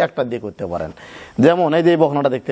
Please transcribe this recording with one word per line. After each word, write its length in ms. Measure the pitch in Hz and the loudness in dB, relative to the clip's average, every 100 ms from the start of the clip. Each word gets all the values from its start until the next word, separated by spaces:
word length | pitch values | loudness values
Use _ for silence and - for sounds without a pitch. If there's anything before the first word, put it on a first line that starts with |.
| 170 | 0
একটা 160 | - 123 | -2 -6
দিয়ে 120 | 117 104 | -6 -10
করতে 200 | - 98 | -10 -8
পারেন। 200 | 85 80 - - - - - 131 | -8 -8 -12 -20 -20 -10 2 2
যেমন 240 | 175 170 156 | 4 2 2
এই 60 | 170 | 2
যে 40 | 170 | 4
এই 40 | |
বকনাটা 260 | 156 143 143 127 | 2 2 -2 -2
দেখতে 160 | - | -4